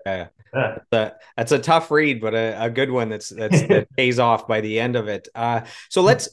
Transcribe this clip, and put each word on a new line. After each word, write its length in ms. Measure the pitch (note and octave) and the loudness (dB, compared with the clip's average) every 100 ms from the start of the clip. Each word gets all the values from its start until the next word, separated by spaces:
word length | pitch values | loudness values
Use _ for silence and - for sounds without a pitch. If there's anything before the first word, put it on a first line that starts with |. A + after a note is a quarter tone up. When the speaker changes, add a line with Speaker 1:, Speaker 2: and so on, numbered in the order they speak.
| G2 | -6
Speaker 1:
yeah. 60 | |
Speaker 2:
Yeah. 120 | F#2 E2+ _ _ | -6 -8 _ _
Speaker 1:
Yeah. 240 | C3 A2 A2 - | -4 -4 -6 -2
Speaker 2:
That's 0 | |
a, 240 | A#2 G#2+ - - - | 0 0 -6 -12 -6
that's 140 | A#2 | 0
a 60 | C#3+ | 0
tough 320 | D#3+ E3 E3 | 4 2 4
read, 300 | D3+ D3+ A#2+ | 2 2 0
but 140 | A2 | -2
a, 220 | A2+ A2+ G#2 A#2 | 0 -2 -2 -4
a 40 | |
good 220 | A#2 C3+ | -2 0
one 160 | B2 A2 | -2 -2
that's, 220 | G#2+ - | -6 -10
that's, 320 | - G#2+ E3+ | -8 2 2
that 260 | D#3 C#3 - | 4 2 0
Speaker 1:
<laughs> 40 | - | 0
Speaker 2:
pays 240 | B2+ A#2+ | 2 4
off 260 | A#2 A2+ - | 2 2 0
by 140 | A2 | -2
the 180 | G#2+ A2 | 0 -2
end 160 | B2 | 0
of 140 | A#2+ G#2+ | -2 -4
it. 180 | G2+ - | -8 -10
Uh, 280 | - A#2+ A#2 - - - | -6 -4 -4 -6 -16 -4
so 120 | F#3+ | 2
let's, 260 | F#3+ B3 - | 4 2 -2